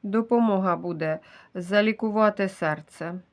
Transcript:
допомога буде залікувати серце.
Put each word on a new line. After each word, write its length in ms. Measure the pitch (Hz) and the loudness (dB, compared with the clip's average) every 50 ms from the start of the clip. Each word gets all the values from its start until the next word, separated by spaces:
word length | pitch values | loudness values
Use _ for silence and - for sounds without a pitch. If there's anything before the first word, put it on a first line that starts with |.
| - | -8
допомога 720 | 202 196 220 226 226 240 233 233 226 202 190 190 185 175 | -2 -2 -2 0 2 2 2 4 4 2 2 2 0 0
буде 420 | 165 170 175 175 156 160 156 156 160 - - - - - _ _ | 0 -2 -6 -4 -4 -2 -4 -4 -6 -8 -18 -20 -20 -20 _ _
залікувати 920 | 190 175 175 196 208 208 220 220 220 - 220 208 214 214 214 208 - 202 190 | -10 -6 0 2 2 2 2 0 0 -2 -2 2 4 2 2 2 2 -4 -4
серце. 680 | 190 - - 156 151 151 151 _ - - 165 165 175 185 180 _ | -2 -4 -2 -2 -2 -4 -8 _ -16 -12 -10 -10 -10 -12 -14 _